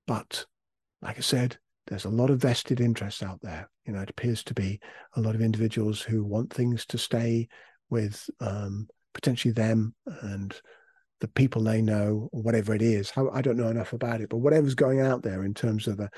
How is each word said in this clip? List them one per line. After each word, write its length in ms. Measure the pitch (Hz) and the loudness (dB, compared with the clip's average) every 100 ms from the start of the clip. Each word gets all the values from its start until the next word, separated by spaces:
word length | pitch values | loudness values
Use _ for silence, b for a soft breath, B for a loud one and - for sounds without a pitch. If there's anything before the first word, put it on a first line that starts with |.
| - | -6
But 380 | 113 - - - _ _ _ _ _ | -6 -6 -12 -12 _ _ _ _ _
like 160 | - 120 | -12 -6
I 40 | |
said, 360 | 120 131 123 - _ _ - | 0 0 0 -4 _ _ -12
there's 180 | 98 95 | -8 -2
a 40 | |
lot 200 | 110 127 | 2 4
of 120 | 135 | 4
vested 400 | 131 123 - 127 | 4 2 0 0
interests 420 | 120 113 101 - | 2 0 -4 -6
out 180 | 98 92 | -8 -10
there. 280 | 101 80 - _ - | -12 -12 -14 _ -10
You 80 | |
know, 80 | 101 | -8
it 80 | 95 | -8
appears 340 | - 120 113 - | -4 -2 -2 -4
to 80 | |
be 260 | 117 98 104 B B B - | -4 -2 -4 B B B -2
a 60 | |
lot 140 | 110 110 | 0 2
of 60 | |
individuals 600 | 113 107 110 117 107 107 | 2 2 0 0 -2 -2
who 220 | - 113 | -2 -2
want 300 | 104 104 127 | 0 -2 -4
things 320 | - 123 120 - | 0 0 0 -4
to 100 | 117 | -6
stay 500 | - 120 117 117 117 B B B _ | -2 0 2 0 -2 B B B _
with, 380 | 117 104 107 - - | -2 -2 -4 -12 -8
um, 480 | 110 101 101 101 107 _ _ | -4 -4 -4 -6 -8 _ _
potentially 380 | - - 123 123 | -2 0 2 2
them 440 | 113 110 113 110 - - 175 | 2 4 4 2 -4 -14 -10
and 380 | 104 98 98 - b b b b b _ | -8 -6 -8 -10 b b b b b _
the 60 | - | -4
people 360 | - 131 117 | 4 4 4
they 180 | 110 110 | 2 2
know, 480 | 110 107 104 107 110 | 2 2 2 0 -2
or 100 | - | -4
whatever 320 | 110 113 101 | 0 2 2
it 80 | 107 | 2
is. 280 | 113 107 98 | 4 2 0
How, 200 | - 135 | -2 0
I 120 | 135 | 0
don't 160 | 131 120 | 0 0
know 120 | 117 | 0
enough 240 | 117 110 | -2 -4
about 280 | 117 120 117 | -4 -4 -4
it, 80 | 107 | -4
but 80 | 113 | 2
whatever's 380 | 135 156 147 123 | 4 6 4 4
going 260 | 139 135 | 4 4
out 200 | 135 127 | 4 2
there 220 | 117 92 | -2 -2
in 100 | 95 | -4
terms 340 | 104 120 110 110 | 0 0 0 -2
of 120 | 101 | -4
a 100 | 101 | -6